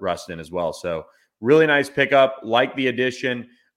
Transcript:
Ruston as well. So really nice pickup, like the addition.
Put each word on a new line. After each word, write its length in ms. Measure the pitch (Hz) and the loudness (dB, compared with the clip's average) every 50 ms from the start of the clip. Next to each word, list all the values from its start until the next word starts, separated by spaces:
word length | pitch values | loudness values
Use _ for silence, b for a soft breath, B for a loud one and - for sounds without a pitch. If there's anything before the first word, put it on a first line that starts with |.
Ruston 400 | 98 90 85 - - 92 85 82 | -6 -4 -4 -6 -8 -12 -12 -12
as 100 | 80 78 | -12 -8
well. 220 | 87 87 85 80 | -6 -4 -4 -4
So 340 | 76 - - 87 82 80 76 - _ _ _ _ _ _ | -6 -6 -6 -6 -6 -6 -8 -14 _ _ _ _ _ _
really 260 | 107 127 151 160 160 | 2 4 6 6 6
nice 220 | 151 143 143 139 - | 4 2 0 0 -2
pickup, 520 | - 143 135 135 139 135 135 131 - - | -2 -2 0 4 4 4 4 4 2 -6
like 320 | - 110 113 123 135 135 - | -4 0 2 2 2 0 -2
the 100 | 139 131 | -4 -4
addition. 640 | 127 113 120 127 127 123 - 139 127 123 120 113 - _ _ _ _ _ | -2 -2 -2 -2 -4 -4 -4 -6 -6 -6 -6 -10 -16 _ _ _ _ _